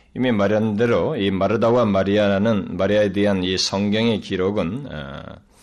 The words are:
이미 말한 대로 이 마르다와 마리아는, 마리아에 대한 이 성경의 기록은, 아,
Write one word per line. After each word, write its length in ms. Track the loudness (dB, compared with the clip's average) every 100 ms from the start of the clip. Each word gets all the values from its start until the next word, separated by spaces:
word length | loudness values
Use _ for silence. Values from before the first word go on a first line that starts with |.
| _
이미 180 | -4 0
말한 440 | 2 2 2 0 0
대로 380 | 2 2 0 -2
이 140 | -2
마르다와 540 | 0 0 2 2 2
마리아는, 920 | 2 2 2 2 2 2 2 0 -2 -2
마리아에 360 | 0 2 2
대한 320 | 2 0 0
이 140 | -2 -2
성경의 640 | -2 -2 0 0 0 -2
기록은, 640 | -4 -2 -2 -2 -4 -6 -10
아, 500 | -12 -12 -14 -16 -18 _ _